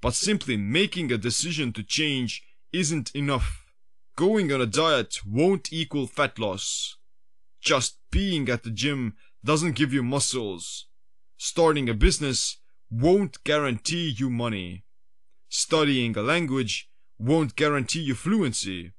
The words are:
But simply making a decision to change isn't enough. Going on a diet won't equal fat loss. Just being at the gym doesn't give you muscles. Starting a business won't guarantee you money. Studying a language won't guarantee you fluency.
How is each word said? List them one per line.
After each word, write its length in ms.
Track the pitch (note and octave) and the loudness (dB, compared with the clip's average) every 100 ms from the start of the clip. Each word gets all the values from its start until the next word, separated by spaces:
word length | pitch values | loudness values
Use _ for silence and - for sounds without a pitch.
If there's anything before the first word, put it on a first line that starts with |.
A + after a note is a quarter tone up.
But 140 | A#2+ | -2
simply 420 | A#2+ F#3+ G#3 - A2 | 0 0 0 0 -2
making 540 | G2+ C#3+ G#3 F3+ D3+ | 0 2 0 0 -2
a 80 | A#2+ | 0
decision 540 | A2+ A2 E3 D#3 C3+ | 0 -2 -2 -2 -4
to 80 | A2 | -4
change 600 | G2+ - D#3 C3+ A#2+ - - - - | -4 -2 0 0 -2 -6 -14 -20 -8
isn't 420 | E3+ D#3+ D#3+ A2+ | -4 -2 -2 -4
enough. 580 | C#3+ C#3+ C3+ - - _ _ - - - - | -4 -2 0 0 -4 _ _ -20 -20 -16 0
Going 360 | F3 G#3+ E3+ | 2 4 2
on 80 | C3+ | 2
a 60 | A#2+ | 2
diet 540 | A2 E3 C#3+ G#2+ - G2 | 2 4 2 0 -6 -4
won't 460 | A2 E3+ G3 - | 2 4 2 -2
equal 340 | D#3+ D#3+ D3 B2+ | -6 -4 -2 -4
fat 320 | - C#3 - | 0 -2 0
loss. 580 | G#2+ G2 - - - - - - - - - - | -4 -4 -6 -6 -8 -10 -20 -20 -20 -20 -20 -8
Just 360 | - D3 A#2+ - - | 0 2 0 -8 -2
being 380 | F3 G3 E3+ B2+ | 0 0 0 0
at 140 | A#2+ | -2
the 80 | A#2 | -4
gym 440 | G#2 C3 C#3+ A#2+ - - - | -4 -2 -2 -4 -8 -20 -8
doesn't 340 | A2 D3+ E3+ B2 | 0 2 2 0
give 160 | C#3+ | 2
you 100 | C3+ | 2
muscles. 840 | B2 C#3 - B2+ G#2+ F2 - - - - - - - - | 0 0 0 -2 -4 -6 -10 -14 -16 -20 -20 -20 -20 -10
Starting 500 | - - E3 D3 B2+ | -6 2 4 4 0
a 60 | |
business 640 | A2 - - C#3+ B2 - - - - - | 4 4 4 -2 -2 -4 -8 -18 -20 -10
won't 520 | A#2 D3 G3 G3 - | 0 4 4 2 -4
guarantee 720 | - D3+ C#3+ A#2 - E3+ E3 A2 | 0 2 2 -2 -4 -2 -2 -2
you 140 | C3 | -2
money. 540 | A#2+ A#2+ G#2 F2+ F2+ - - - - - - - | 0 -2 -4 -6 -10 -16 -20 -20 -20 -20 -20 -10
Studying 680 | - - D#3+ D3+ C3 A#2+ G#2+ | -6 0 2 4 2 0 0
a 60 | |
language 680 | A2 E3 D#3+ C3+ B2 - - - - - | 0 0 0 -2 -2 -4 -10 -20 -20 -6
won't 380 | A2+ D#3+ D3 - | 2 2 2 2
guarantee 440 | D3+ C#3+ A#2+ D#3+ | 2 2 -2 -4
you 140 | D3+ | -2
fluency. 760 | B2 E3+ G#3+ D#3 A2 G2+ F#2 E2+ | -2 0 2 2 -2 -6 -6 -10